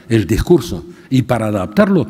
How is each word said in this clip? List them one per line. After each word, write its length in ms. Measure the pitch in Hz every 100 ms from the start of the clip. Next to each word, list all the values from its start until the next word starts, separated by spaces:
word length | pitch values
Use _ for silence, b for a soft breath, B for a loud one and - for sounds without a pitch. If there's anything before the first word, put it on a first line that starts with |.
| B
el 180 | 113 90
discurso 600 | 110 - 170 - 90 - B B
y 120 | 131
para 240 | 117 117 107
adaptarlo 600 | 104 90 196 202 180